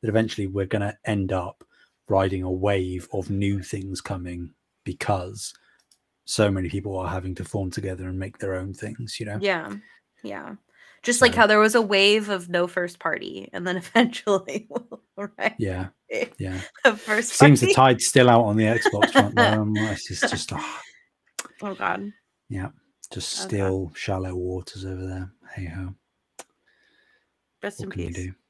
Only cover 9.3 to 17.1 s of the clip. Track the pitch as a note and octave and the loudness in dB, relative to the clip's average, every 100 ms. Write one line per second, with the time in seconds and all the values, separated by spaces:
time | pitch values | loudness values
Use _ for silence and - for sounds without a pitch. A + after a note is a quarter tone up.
9.3 | G#2 G3 F3+ D#3+ G3+ - _ _ _ G#3+ | -4 -4 -4 -6 -14 -16 _ _ _ -14
10.3 | F#2+ C#2+ G#3 _ _ - _ - A#3+ B3 | -12 -14 -18 _ _ -20 _ -2 4 4
11.3 | A#3 G#3+ G#3+ G#3+ A#3 G#3+ G3 G3 G#3+ G#3 | 6 6 6 6 4 4 4 4 4 0
12.3 | G3 F3 F3 F3 F3+ F3 F3 E3+ - - | -6 -2 -2 0 -2 -6 -4 -4 -4 -8
13.3 | G3 G3 F#3+ F3+ F3+ F3 A#3 A#3+ A#3+ - | -12 -10 -8 -4 -6 0 2 2 0 0
14.3 | G3 F#3+ A#3 - - - - _ - G2+ | 0 0 -8 -6 -10 -10 -20 _ -12 -12
15.3 | - G#2 - G2+ F#2 - _ _ A2 - | -4 -6 -4 -6 -4 -8 _ _ -6 -6
16.3 | - F#2+ F#2 - - B3+ G#3+ - | -6 -8 -8 -12 2 2 2 -2